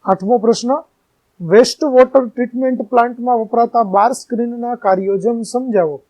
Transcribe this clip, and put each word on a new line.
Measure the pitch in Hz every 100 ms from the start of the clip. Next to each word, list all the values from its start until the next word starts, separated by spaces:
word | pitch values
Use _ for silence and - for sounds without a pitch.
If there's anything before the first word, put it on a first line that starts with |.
આઠમો | - 190 190 240
પ્રશ્ન, | 226 226 233 294 - _ _ _ _ _
વેસ્ટ | 170 202 254 -
વોટર | 302 254 254 269 247
ટ્રીટમેન્ટ | 240 247 240 262 254
પ્લાન્ટમાં | 214 247 240 247 240 240
વપરાતા | 220 233 233 240
બાર | 208 196 226
સ્ક્રીનના | 262 - 226 240 240 240
કાર્યો | 240 196 190 196 196
જેમ | 208 233
સમજાવો. | 220 247 262 208 165 139